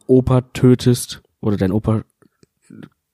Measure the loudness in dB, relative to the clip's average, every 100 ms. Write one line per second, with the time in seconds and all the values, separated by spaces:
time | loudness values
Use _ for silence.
0 | 0 0 2 -2 -2 0 2 4 2 -2
1 | -4 -16 _ _ -6 -2 -2 -2 -2 -4
2 | -6 _ _ _ _ _ _ -20 -20 _
3 | _